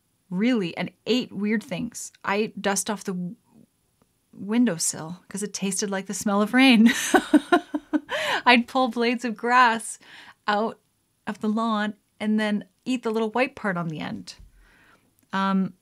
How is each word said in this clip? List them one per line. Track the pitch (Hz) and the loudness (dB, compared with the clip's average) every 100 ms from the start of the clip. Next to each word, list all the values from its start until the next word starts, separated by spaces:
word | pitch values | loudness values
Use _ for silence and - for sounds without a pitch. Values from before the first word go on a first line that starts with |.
| _ _ - | _ _ -8
really, | 180 240 233 170 - | -2 0 0 -2 -6
and | 175 - - | -8 -6 -2
ate | 247 - | -2 -2
weird | 190 208 220 | -4 -2 -2
things. | - 170 151 - - - | -4 -8 -8 -10 -16 -10
I | - 202 | -4 -2
ate | 220 196 | -2 -4
dust | 208 196 - | -2 -2 -4
off | 202 | -6
the | - | -6
w-, | 180 180 233 _ _ _ _ _ _ _ _ _ | -6 -8 -12 _ _ _ _ _ _ _ _ _
windowsill | - 196 233 240 160 - - 160 180 - | -12 -2 2 2 0 -4 -6 -10 -14 -12
'cause | 196 | -8
it | 202 | -8
tasted | - 196 196 208 | -6 -4 -4 -4
like | 190 196 | -4 -6
the | |
smell | 196 214 202 | -4 0 0
of | 208 | 2
rain. | 254 269 220 233 - - - - 294 - 339 - | 4 6 8 6 4 2 2 6 4 4 0 2
<laughs> | 302 - 294 - 587 587 - 247 | -10 -4 -4 -2 -4 -2 0 4
I'd | 247 240 | 4 4
pull | 262 254 | 0 0
blades | 233 233 247 | 0 -2 -2
of | 240 214 | -4 -4
grass | 240 254 240 226 - - - - - - - | 0 4 4 2 -6 -16 -18 -20 -20 -10 -2
out | 208 226 - _ _ _ _ - | -2 -2 -6 _ _ _ _ -12
of | 208 | -6
the | 214 | -2
lawn | 220 226 208 208 - _ - | -2 -2 -2 -4 -8 _ -8
and | 214 214 | -2 0
then | 214 208 - _ | 0 -2 -6 _
eat | 240 254 | -6 -4
the | 233 | -2
little | 220 220 | -2 -2
white | 254 277 - | 0 -2 -4
part | 202 175 | -6 -4
on | 165 | -6
the | 151 | -6
end. | - - 180 - - _ _ _ _ _ _ _ _ | -8 -10 -14 -20 -20 _ _ _ _ _ _ _ _
Um, | 190 196 190 185 - | -4 0 0 0 -6